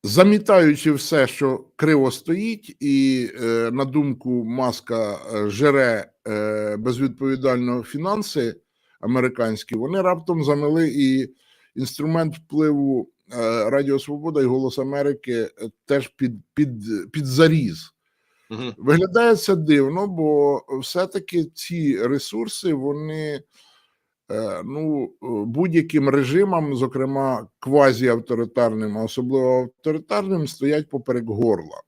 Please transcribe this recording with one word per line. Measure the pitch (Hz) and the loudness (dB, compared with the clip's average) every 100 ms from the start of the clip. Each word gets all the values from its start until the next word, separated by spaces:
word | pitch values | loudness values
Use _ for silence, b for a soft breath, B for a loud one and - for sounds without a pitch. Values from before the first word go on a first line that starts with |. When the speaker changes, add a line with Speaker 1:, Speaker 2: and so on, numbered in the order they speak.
Speaker 1:
замітаючи | 101 117 190 208 208 190 160 143 156 | 0 6 6 6 6 6 6 4 0
все, | 143 - 160 127 | 0 0 2 2
що | - 139 131 - - | 2 -2 -2 -8 -2
криво | 156 151 131 | 2 4 2
стоїть, | - - 175 220 214 - - | -2 -4 -4 -2 -6 -12 -8
і, | 143 139 135 131 120 - | 0 2 2 0 -4 -4
е, | 117 117 117 | -2 0 -2
на | 123 135 | -2 -2
думку | 143 143 123 127 123 | 0 -2 -4 -4 -4
Маска, | 113 123 127 147 - 117 107 98 67 110 | -4 -2 -4 -4 -6 -4 -4 -6 -8 -4
е, | 104 | -2
жере, | 101 147 139 127 110 - _ - | 2 2 4 2 0 -6 _ -8
е, | 107 107 107 107 104 | -4 -2 -4 -4 -4
безвідповідально | 113 123 135 127 135 131 135 123 123 123 | -4 -2 -4 -4 -4 -2 0 0 -2 -4
фінанси | 110 147 175 214 208 156 120 107 _ _ _ _ | -6 -6 -4 -4 -4 -4 -4 -6 _ _ _ _
американські, | 107 127 123 123 113 107 - 113 | -2 0 0 -2 -4 -4 -6 -6
вони | 127 190 | -4 0
раптом | 185 180 165 165 | 0 -2 -2 -2
замели | 143 143 147 160 160 131 | 0 0 0 0 0 2
і | 135 131 127 b b b b - | 2 2 -2 b b b b -8
інструмент | 127 - 156 165 160 156 | -8 -4 -2 0 -2 -6
впливу, | _ 147 151 143 139 131 - _ _ | _ 0 2 2 0 -2 -4 _ _
е, | 120 113 117 107 | -4 -2 0 2
Радіо | 139 139 139 | 0 2 -2
Свобода | 139 147 156 151 | -2 -8 -4 0
і | 131 | 2
Голос | 131 131 123 | 2 -2 -4
Америки, | 135 139 143 139 - | -6 -2 -2 -2 -4
е, | 120 110 _ 110 _ _ | -4 -4 _ -14 _ _
теж | 139 - | -2 -2
під, | _ 131 107 - | _ -4 -4 -10
під, | - 147 117 104 104 90 | -2 -2 -2 -6 -6 -6
під | 156 139 | -6 -4
заріз. | 131 160 160 117 80 - _ _ _ _ _ _ | 4 6 6 0 -6 -16 _ _ _ _ _ _
Speaker 2:
Мгм. | 110 127 110 | -10 -10 -6
Speaker 1:
Виглядає | 127 165 185 180 233 220 | 2 4 4 4 4 4
це | - 185 | 2 0
дивно, | 156 147 135 170 202 | 4 4 4 0 -4
бо | 175 156 147 143 139 - 135 | -2 2 4 4 2 -4 -8
все-таки | 131 180 185 190 190 175 | -6 -4 -2 -4 -4 -4
ці | 160 - - 170 151 107 | -4 -8 -8 -2 0 0
ресурси, | 117 139 - 214 220 - 185 | 0 -2 -4 -6 -6 -6 -4
вони, | 147 135 143 156 156 151 143 _ b b b b b b _ _ | -2 -2 -6 -8 -8 -8 -10 _ b b b b b b _ _
е, | 107 110 90 110 | -8 -6 -8 -8
ну, | 139 156 147 | -6 -4 -2
е, | 127 _ 123 113 107 | -4 _ -8 -6 -4
будь-яким | 120 180 165 165 151 139 | -2 2 2 2 2 2
режимам, | 139 127 160 202 175 151 131 | 2 2 2 2 0 0 -2
зокрема | 131 135 131 139 135 120 110 _ | -2 -2 -4 -2 -2 -2 -8 _
квазіавторитарним, | 127 143 139 113 127 117 113 117 113 - 117 110 107 104 | 2 6 6 6 2 2 0 -2 -2 2 2 0 -4 -4
а | |
особливо | 113 - 123 135 127 127 | -4 -4 0 2 2 2
авторитарним, | 127 _ 156 156 160 208 196 185 160 | 0 _ -4 -4 -2 -2 0 -2 -2
стоять | - 139 151 156 | -2 0 0 -2
поперек | 139 123 123 113 | -8 -4 -4 -2
горла. | 104 113 95 78 - | 0 2 2 -2 -16